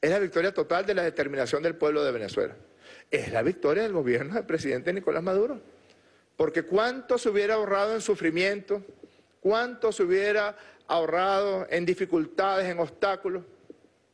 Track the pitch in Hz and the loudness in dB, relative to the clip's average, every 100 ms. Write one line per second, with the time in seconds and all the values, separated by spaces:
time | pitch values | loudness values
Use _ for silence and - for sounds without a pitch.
0 | 147 196 190 170 180 190 151 170 196 190 | 2 2 2 0 0 0 0 0 0 0
1 | 175 156 143 139 120 147 165 160 151 151 | 0 0 -2 0 0 0 0 0 0 2
2 | 143 120 101 101 98 - - _ - - | 0 0 -4 -2 -2 -4 -20 _ -20 -20
3 | - 139 123 113 120 185 147 165 220 185 | -4 -4 -2 0 0 0 0 2 0 -2
4 | 131 120 139 214 196 160 139 127 151 185 | 0 0 0 -6 -2 -4 -2 -2 -2 -2
5 | 190 151 175 190 226 262 - - _ _ | -2 -2 0 0 0 -4 -12 -20 _ _
6 | _ _ _ _ 156 156 208 185 233 254 | _ _ _ _ 0 0 0 2 2 -2
7 | 247 247 233 202 202 220 202 196 202 220 | -2 0 2 2 2 0 2 0 0 -2
8 | - 202 165 165 190 202 196 202 196 - | -2 0 0 0 0 -2 -4 -6 -6 -20
9 | - _ _ _ 185 220 240 247 226 202 | -20 _ _ _ 0 2 0 -2 -2 2
10 | 180 185 202 208 208 208 - - - 170 | 2 4 2 2 0 -6 -18 -20 -2 0
11 | 160 165 185 196 202 190 185 170 175 175 | 2 2 2 2 0 -2 -2 -2 0 0
12 | 185 170 156 - 196 190 185 175 165 - | 0 0 0 0 0 2 -2 -2 -4 0
13 | 202 190 196 185 175 - _ - _ _ | -2 0 -4 -6 -10 -20 _ -20 _ _
14 | _ | _